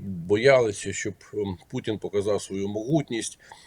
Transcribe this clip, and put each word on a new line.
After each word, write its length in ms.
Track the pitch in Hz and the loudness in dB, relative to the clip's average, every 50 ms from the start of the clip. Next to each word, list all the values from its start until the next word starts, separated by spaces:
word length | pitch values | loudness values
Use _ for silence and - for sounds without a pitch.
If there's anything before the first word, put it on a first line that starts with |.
боялися, 920 | 95 98 95 85 82 90 104 110 117 135 135 127 120 107 98 - - 98 | -4 -8 -8 -6 0 2 2 4 6 8 6 6 6 2 -2 -4 -6 -8
щоб, 220 | 92 - - 107 92 - - - - | -6 -6 -6 -8 -8 -10 -14 -10 -6
ем, 240 | 104 101 98 90 - _ _ | -4 -4 -4 -4 -8 _ _
Путін 300 | 127 127 - 117 107 92 | -8 -6 -4 -4 -4 -4
показав 440 | - 87 - 101 95 104 101 90 | -4 -2 -2 0 0 2 0 0
свою 260 | - - 95 98 98 101 | -2 -4 -6 -4 -4 -4
могутність, 680 | 104 110 110 127 160 151 143 - 123 110 - - - - - - - - - | -4 -4 0 2 2 2 2 0 -4 -4 -4 -6 -10 -14 -20 -20 -20 -20 -20